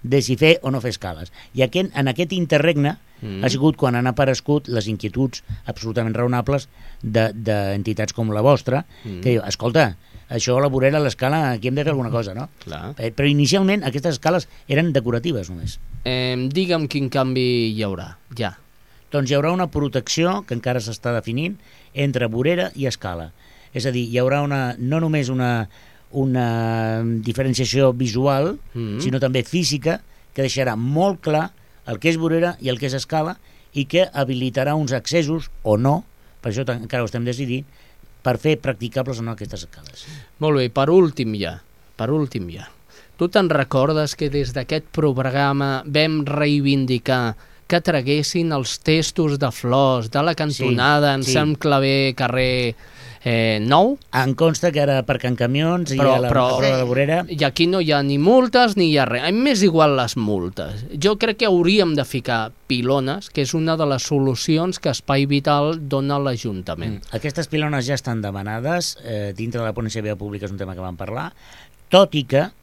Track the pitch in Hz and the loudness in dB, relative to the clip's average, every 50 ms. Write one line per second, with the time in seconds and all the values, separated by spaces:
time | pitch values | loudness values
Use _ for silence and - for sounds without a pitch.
0 | - 123 127 143 131 117 131 113 147 160 170 - - 135 131 131 110 127 104 - | -2 2 2 2 2 2 0 2 2 2 2 0 -4 -4 -4 -4 -4 -6 -8 -8
1 | - 95 85 78 85 - - - - - - 123 127 127 - - - 98 - 139 | -8 -10 -10 -10 -14 -16 -18 -20 -20 -12 -2 -2 -2 -2 0 -4 -4 -4 -4 -2
2 | 139 135 123 107 180 160 190 185 175 147 160 147 147 165 170 147 139 143 190 - | -2 -2 -2 -2 -4 -4 -4 -6 -2 0 0 2 2 2 2 2 0 -2 -2 -6
3 | - - - - - 110 98 95 104 127 120 135 139 156 156 - - 127 123 120 | -14 -20 -20 -16 -12 -10 -8 -2 -2 -2 0 2 2 2 2 2 0 0 0 0
4 | 123 127 120 - 143 135 131 - - - 143 147 143 - 120 113 101 104 110 95 | 0 0 0 0 0 0 0 -2 -2 -2 -2 -2 -2 -2 -4 -4 -2 -2 -6 -4
5 | - 107 - 123 135 131 - - - - - - - - 123 - - 113 110 120 | -6 -6 -2 -2 -2 -2 -4 -8 -12 -10 -12 -10 -8 -10 -10 -8 -8 -6 -4 -2
6 | 113 113 110 110 120 123 123 123 117 135 139 139 139 - - - - - - - | -2 -2 -2 -2 -2 0 0 -2 0 0 -2 -2 -2 -6 -20 -20 -18 -18 -16 -10
7 | - 113 107 113 110 110 101 110 110 113 107 104 101 98 98 101 95 110 107 - | -10 -2 2 2 2 2 0 -4 -2 -2 0 0 0 -2 -2 -2 -2 -4 -2 -2
8 | 107 101 - - 117 110 104 107 107 135 143 123 - - 123 139 170 - - - | -4 -4 -2 -4 -4 -2 0 2 4 4 4 4 2 -2 -2 -2 -4 -6 -16 -16
9 | - 117 98 87 90 110 123 113 - 98 98 - - 120 117 160 151 110 87 - | -12 -10 -10 -2 0 2 2 2 0 -2 -6 -2 -2 0 2 4 2 2 0 -6
10 | - - - - - - 123 117 - 123 123 127 139 143 131 135 127 135 143 156 | -16 -20 -20 -20 -14 -8 -6 -4 0 0 2 2 2 2 2 2 2 4 4 2
11 | 147 135 107 - 127 131 147 160 156 135 123 110 98 127 131 143 147 147 151 135 | 0 0 -2 -2 -2 0 2 2 0 0 -2 -2 -2 -2 -2 0 0 0 0 -2
12 | 123 117 107 117 113 101 92 113 139 - - - - - 80 76 82 104 147 - | -2 -2 -2 -2 -2 -4 -6 -10 -10 -12 -14 -18 -14 -12 -12 -10 -10 -12 -10 -6
13 | 120 117 110 - 139 143 143 143 147 131 156 196 190 190 202 208 160 139 110 143 | -6 -6 -4 0 2 2 4 4 4 4 4 4 4 2 2 0 -2 -2 -4 -2
14 | 131 175 151 110 - 160 175 180 - - - - - - 139 143 170 170 143 139 | -2 -2 -4 0 0 2 2 2 0 -4 -16 -20 -6 -2 0 2 2 2 0 0
15 | 110 120 117 117 113 117 156 113 90 82 90 87 80 101 - - - - - - | 0 0 -2 -2 -2 -2 -4 -4 -6 -8 -10 -8 -8 -8 -8 -10 -12 -12 -12 -8
16 | - 120 127 127 127 127 127 123 127 131 139 175 190 175 175 165 156 135 - 147 | -4 -4 -2 -2 -2 -2 -2 -2 -2 -2 0 0 0 2 0 0 0 -2 -2 -2
17 | 139 127 - 139 131 131 131 131 127 123 123 120 117 113 110 107 107 101 95 87 | -2 0 0 0 0 0 0 0 2 2 2 2 0 0 -2 -2 -2 -4 -4 -6
18 | 87 80 85 - - - 127 110 117 98 - - - _ _ - - - - - | -8 -12 -16 -20 -20 -18 -8 -6 -6 -6 -6 -10 -20 _ _ -20 -20 -20 -20 -20
19 | _ _ - 147 135 123 143 139 143 160 175 185 185 151 - 147 143 139 - 131 | _ _ -2 -2 0 2 2 2 2 2 0 0 -2 -2 -2 -2 -2 -2 -2 -4
20 | 110 - - - 165 175 185 208 196 - 123 120 - 127 123 123 107 110 113 - | -4 -2 -2 0 2 2 0 -2 -4 -6 -8 -4 -2 -2 -4 -2 -4 -6 -10 -6
21 | - 123 120 113 104 - 117 127 156 180 208 - - - - - - - - 135 | -4 -2 -2 -2 -4 -4 -6 -4 -4 -6 -8 -10 -18 -20 -20 -20 -20 -12 -6 -2
22 | 143 139 135 127 123 113 110 117 131 151 175 175 - - - 110 135 131 117 - | -2 0 0 0 -2 0 -2 0 0 2 2 0 -2 -4 -4 -4 -4 -4 -4 -6
23 | - 98 90 85 82 82 - - - - - - - - - 135 113 135 123 123 | -8 -8 -8 -8 -10 -12 -14 -20 -20 -20 -20 -20 -20 -10 -8 -4 -4 -2 -2 -2
24 | 120 113 117 123 127 131 135 143 143 143 143 139 131 123 120 - 123 127 147 160 | -4 -2 0 0 2 2 2 0 0 -2 -2 -2 -2 -4 -4 -4 -4 -2 0 0
25 | 165 160 156 151 139 120 131 131 127 123 120 117 110 104 - - - - - - | 0 2 0 0 0 0 0 0 0 0 0 0 -2 -6 -10 -20 -20 -20 -20 -20
26 | - - - 139 135 135 127 127 123 117 117 113 113 113 113 113 113 113 113 113 | -20 -8 -4 -2 0 2 2 2 2 0 0 0 0 0 0 0 0 -2 -2 -2
27 | 117 117 117 113 107 113 113 - 135 135 123 110 131 107 104 131 139 131 123 120 | -2 -2 -2 -2 -2 -4 -2 -2 0 0 0 0 0 0 2 4 4 4 4 2
28 | 131 120 104 120 131 143 139 135 143 175 220 294 - - - 123 117 107 104 113 | -2 -2 0 2 2 2 2 2 0 0 -2 -6 -12 -12 -8 -8 -6 -6 -6 -4
29 | 151 190 127 135 131 131 127 131 120 - - 180 175 143 143 147 120 160 175 208 | -2 -2 0 0 0 0 0 0 -2 0 0 0 0 0 -2 -2 0 -2 -2 -2
30 | - - - - - - - - 135 131 123 131 131 127 113 107 117 127 143 156 | -6 -18 -20 -20 -20 -14 -4 -2 -2 -2 0 0 0 0 0 -2 -2 0 2 2
31 | 180 196 190 160 - 160 151 151 160 - - - - - _ - - - 120 104 | 2 2 0 0 -2 0 0 0 0 -2 -8 -14 -20 -20 _ -18 -10 -8 -8 -2
32 | - 160 165 160 160 165 160 165 170 175 175 - - 131 127 117 143 135 127 139 | 0 0 0 2 2 2 2 2 2 0 -2 -4 -4 -4 -2 -2 -2 -4 -4 -4
33 | - - - 156 151 165 185 - - - - - - - - 143 139 139 - 170 | -6 -2 -2 -2 -2 -2 -6 -10 -16 -20 -20 -20 -20 -8 -4 -4 -4 0 2 2
34 | 185 185 - 143 139 123 135 127 127 127 113 139 135 139 147 156 151 123 131 123 | 2 2 2 -2 -2 -2 -2 -2 -4 -2 -2 0 0 0 0 0 -2 -2 -2 -4
35 | - - 147 170 160 143 160 165 - - - - - 110 107 107 120 135 147 165 | -4 -2 0 0 0 0 -2 -4 -6 -8 -14 -6 0 2 2 4 4 2 2 2
36 | 220 - - - - - - - - 120 104 117 135 117 123 120 110 117 - 123 | -2 -10 -20 -20 -20 -20 -20 -10 -8 -6 -4 -4 -4 -4 -4 -6 -6 -6 -4 -4
37 | 123 107 - 120 120 120 123 120 143 123 123 127 143 - - - - - - - | -4 -2 -4 -4 -4 -4 -4 -4 -4 -4 -4 -6 -6 -10 -18 -20 -20 -20 -20 -20
38 | - - - - - 127 123 113 - 156 156 151 - 139 123 95 117 117 - 135 | -20 -20 -20 -4 -2 -2 -2 0 2 0 0 2 0 -6 -6 -4 -6 -6 -4 -4
39 | 127 135 131 113 117 117 113 - 107 - - 92 82 - - - 76 71 65 - | -4 -4 -6 -6 -6 -8 -8 -10 -10 -12 -10 -12 -14 -14 -18 -20 -20 -20 -20 -20
40 | - - 156 143 123 - - - 147 156 151 139 127 120 - 139 135 143 170 190 | -20 -18 -18 -18 -20 -20 -10 -4 0 0 2 2 0 0 2 0 2 6 6 6
41 | 185 160 139 - 131 110 107 104 95 82 85 90 - - - _ - - - - | 6 4 2 -2 -4 -4 -2 -4 -4 -4 -6 -10 -16 -20 -20 _ -20 -20 -8 -6
42 | 110 117 147 156 151 127 - 117 92 87 85 98 90 - - - - _ - - | -4 -2 0 -2 -2 -4 -6 -8 -8 -8 -12 -14 -16 -18 -20 -20 -20 _ -20 -20
43 | - - - - 170 180 - 214 190 170 160 143 135 - - 135 131 143 160 156 | -20 -20 -6 -4 -4 2 2 2 2 4 2 2 0 2 2 2 2 2 2 0
44 | 151 143 - - 156 143 139 147 139 127 120 139 123 - 156 156 156 - - 165 | 0 -2 -4 -4 -4 -2 -2 -2 -2 -2 -4 -6 -6 -4 -4 -6 -6 -6 -2 0
45 | 156 147 131 127 131 131 127 139 143 139 139 139 139 139 135 131 131 143 139 151 | 2 2 2 2 0 0 0 2 2 2 2 0 0 0 -2 -4 -6 -2 2 2
46 | 156 160 156 156 147 139 143 147 151 147 147 143 139 139 139 139 135 127 127 120 | 2 2 2 0 -2 -2 0 0 2 2 2 2 2 2 2 2 2 2 0 -2
47 | - - 131 127 123 117 110 - - - - - - - - 175 165 - 170 147 | 0 0 0 2 0 -2 -4 -6 -12 -20 -20 -20 -4 0 0 0 2 2 0 0
48 | 123 131 143 151 147 - - 175 165 165 156 139 127 - - - - - 156 160 | 2 0 0 0 0 0 0 0 0 0 0 -2 -2 -4 -6 -4 0 2 2 2
49 | 156 - - - 165 151 143 139 143 127 110 - - 120 123 135 139 135 131 123 | 2 0 0 0 0 2 2 0 0 -2 -2 -2 -2 2 4 4 4 4 4 2
50 | 110 110 - 139 147 170 165 - 156 151 143 - 131 131 123 117 123 139 147 147 | -2 -2 -2 0 0 0 0 0 -2 -4 -2 -2 0 0 2 4 4 4 6 6
51 | 147 143 139 135 131 123 131 156 151 151 151 - - 151 143 135 135 135 135 139 | 4 4 2 0 0 2 2 2 2 2 0 0 2 2 2 4 4 4 4 4
52 | 135 135 123 - 131 120 123 127 131 127 127 127 123 120 113 - - - - - | 2 2 0 0 -2 0 2 2 2 2 2 2 0 -2 -2 -6 -14 -20 -20 -20
53 | - - - - - 123 117 113 113 113 110 107 104 117 135 160 190 240 285 269 | -20 -20 -20 -6 -2 0 2 2 4 2 2 2 2 4 6 6 6 4 2 -2
54 | - - - 127 131 131 131 - 165 165 156 - - 175 147 151 143 143 139 135 | -8 -4 0 0 2 2 2 2 2 2 2 2 0 0 2 2 2 2 2 0
55 | 127 - 135 123 - 127 123 113 123 120 131 143 156 165 175 180 175 147 135 135 | 0 0 -2 -2 0 -2 0 0 0 0 2 2 2 2 0 0 -2 -2 0 2
56 | 139 135 131 127 127 123 120 135 127 127 127 131 135 135 135 131 127 123 123 131 | 4 4 4 4 4 2 2 2 4 2 2 2 2 2 2 2 2 0 2 2
57 | 139 139 156 175 175 - 180 147 151 139 131 - 165 170 185 190 175 156 151 143 | 2 2 2 0 -2 -4 -2 0 0 0 2 2 2 2 4 2 2 2 2 2
58 | 139 139 139 139 147 180 233 262 254 247 247 247 247 233 196 202 180 165 151 143 | 2 2 2 4 4 6 6 6 6 6 4 4 4 4 4 2 2 4 4 4
59 | 135 120 117 123 131 165 185 220 254 294 269 202 196 196 160 165 156 147 143 131 | 2 2 0 -2 0 0 0 2 2 2 4 6 4 4 6 6 6 6 6 2
60 | 123 117 - 131 113 104 104 95 87 90 95 - 85 73 98 104 120 143 - 147 | 0 -2 -2 -2 -2 0 0 0 -2 -4 -6 -6 -8 -8 -8 -8 -10 -10 -8 0
61 | 139 196 214 208 - 226 214 214 233 214 185 175 170 170 196 214 190 170 156 143 | 2 2 2 2 0 -2 0 0 2 4 4 4 4 4 4 4 4 4 2 0
62 | 131 - - 131 117 - 123 117 110 113 - - - - 135 123 120 123 135 139 | -2 -2 -4 -6 -2 -2 -2 -2 -2 -4 -10 -16 -4 -2 -2 0 2 2 2 2
63 | 131 131 143 196 - - - - 139 127 - 165 156 160 160 160 160 147 139 131 | 2 -2 -4 -6 -8 -8 -4 -4 -2 0 0 0 0 0 0 0 0 0 0 -2
64 | - - 151 139 135 135 123 113 - - 156 156 170 185 180 - - 156 127 - | -2 -2 0 2 2 2 0 0 0 2 2 2 2 0 -4 -2 -2 -4 -4 -4
65 | - - 139 139 139 139 143 143 139 151 147 143 143 151 165 165 151 139 143 135 | -2 0 0 2 2 2 0 0 2 2 2 2 2 0 -2 -4 -4 -4 -2 -2
66 | 139 139 143 143 139 139 123 110 - 117 101 92 90 90 82 80 82 110 107 98 | 0 0 0 0 0 -2 -4 -4 -6 -6 -6 -6 -6 -8 -8 -6 -6 -6 -6 -8
67 | - - - 113 - 151 135 165 160 - - 156 151 151 147 139 123 120 143 123 | -10 -8 -8 -6 -6 -4 -4 -4 -6 -4 -2 -2 -2 0 -2 -2 -2 -2 -4 -4
68 | - - 117 113 104 101 98 101 98 104 110 113 120 143 170 175 170 - - - | -4 -4 -6 -4 -4 -6 -6 -6 -6 -6 -6 -6 -4 -2 -2 -2 -2 -4 -8 -10
69 | - 120 113 104 104 101 98 92 113 117 117 120 117 110 104 117 113 110 107 117 | -10 -8 -6 -6 -4 -6 -6 -6 -6 -6 -4 -4 -4 -4 -4 -4 -6 -6 -6 -6
70 | 104 107 107 92 101 104 101 101 98 98 98 98 98 92 92 87 92 92 90 82 | -4 -4 -6 -6 -6 -8 -8 -8 -8 -8 -8 -8 -8 -8 -8 -10 -10 -10 -10 -10
71 | 98 92 104 123 - 170 - - - - - - - - - _ - - - 185 | -10 -8 -8 -8 -8 -10 -12 -16 -20 -20 -20 -20 -20 -20 -20 _ -8 4 6 6
72 | 196 - - 151 135 - - 135 160 196 - - | 6 6 2 -4 -4 2 2 2 2 0 -6 -16